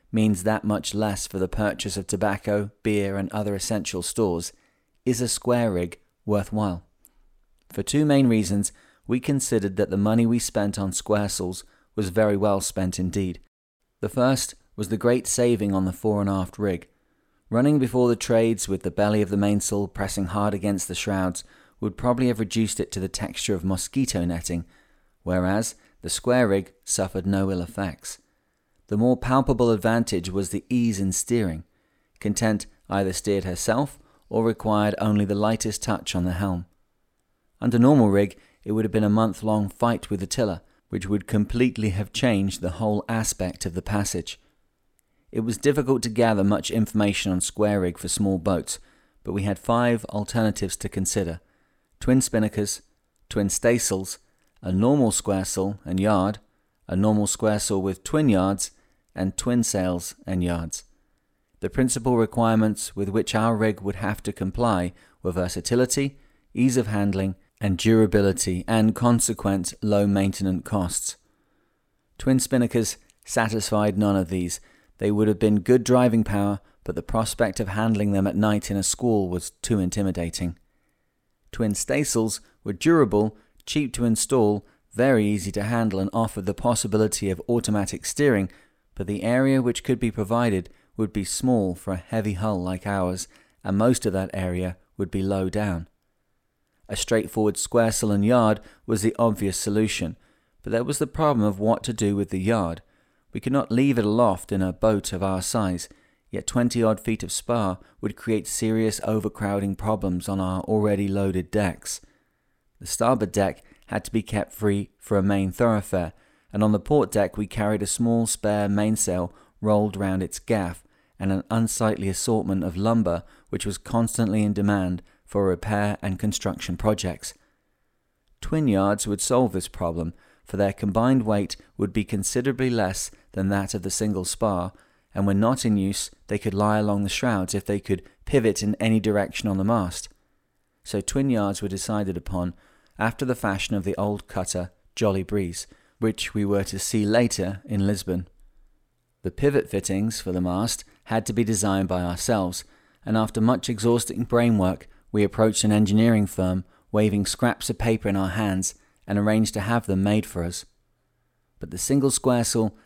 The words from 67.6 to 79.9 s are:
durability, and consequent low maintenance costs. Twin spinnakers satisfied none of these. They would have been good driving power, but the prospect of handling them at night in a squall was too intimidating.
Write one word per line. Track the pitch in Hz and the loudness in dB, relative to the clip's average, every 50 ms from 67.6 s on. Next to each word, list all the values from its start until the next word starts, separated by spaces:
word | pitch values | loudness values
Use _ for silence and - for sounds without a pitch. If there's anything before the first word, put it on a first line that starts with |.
| 110 101 92 85 | -2 -2 0 2
durability, | - 110 113 110 110 98 95 104 101 98 92 87 - 101 92 90 - - | 4 4 6 6 6 6 4 4 4 4 2 0 -2 -2 -2 -2 -2 0
and | 113 113 107 110 101 | 2 2 4 2 2
consequent | - 123 120 120 113 - - 113 - - 101 98 95 87 - - - | 2 2 4 4 4 2 0 -2 -2 0 0 0 0 -2 -6 -8 -4
low | - 104 104 101 101 | -2 2 2 4 4
maintenance | 101 98 98 98 98 - - 98 95 92 87 - | 4 4 2 2 0 0 -2 -2 -2 -2 -2 -4
costs. | - 107 101 90 87 - - - - - _ _ _ _ _ _ _ _ _ _ _ _ _ _ _ _ _ _ _ _ - | -4 -2 -2 -2 -2 -4 -4 -6 -8 -10 _ _ _ _ _ _ _ _ _ _ _ _ _ _ _ _ _ _ _ _ -4
Twin | - 131 131 131 | 0 2 2 2
spinnakers | - - 139 123 120 117 - 123 110 - - - _ _ _ _ _ | 2 2 2 2 2 2 2 0 0 0 -4 -8 _ _ _ _ _
satisfied | - - 123 113 107 107 113 101 - 110 104 104 107 95 98 | -4 0 0 0 0 0 -2 -2 0 2 2 2 2 2 2
none | 107 101 98 | 2 2 2
of | 95 92 82 | 2 0 0
these. | 95 92 90 87 - - - _ _ _ _ _ _ - | -2 -2 -2 -4 -6 -8 -12 _ _ _ _ _ _ -4
They | - 104 | -2 0
would | 104 104 107 107 | 2 2 4 2
have | 104 87 | 2 4
been | 113 107 107 104 | 4 4 4 4
good | 87 - 123 127 123 | 4 4 4 4 4
driving | 123 127 123 127 123 110 113 107 | 4 4 6 6 6 4 4 2
power, | - 104 101 101 101 101 95 _ _ _ _ - | 2 0 0 0 0 -2 -4 _ _ _ _ -10
but | - 87 | -8 -6
the | 85 - | -6 -6
prospect | - - 113 113 107 - - 120 113 - - | -4 -2 -2 -2 -2 0 0 0 0 0 -2
of | 113 95 | -4 -4
handling | 95 104 110 113 110 107 202 104 | -2 0 0 2 2 2 2 2
them | 101 95 95 98 | 2 2 2 2
at | - | 2
night | 95 107 107 104 104 - - | 2 2 2 2 0 0 -2
in | 101 98 | -2 -2
a | 90 | -2
squall | - - - 123 123 113 104 98 90 | -2 -2 -2 0 2 2 2 2 0
was | 90 90 - - - _ | -2 -4 -6 -8 -12 _
too | - - 117 101 | -4 -2 0 0
intimidating. | 92 90 | 0 0